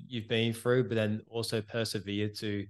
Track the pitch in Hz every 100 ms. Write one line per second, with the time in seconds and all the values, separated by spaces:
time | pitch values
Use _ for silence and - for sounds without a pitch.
0 | - 123 104 117 113 113 123 123 110 113
1 | 107 107 - 117 110 113 107 117 110 107
2 | 95 101 104 104 110 101 98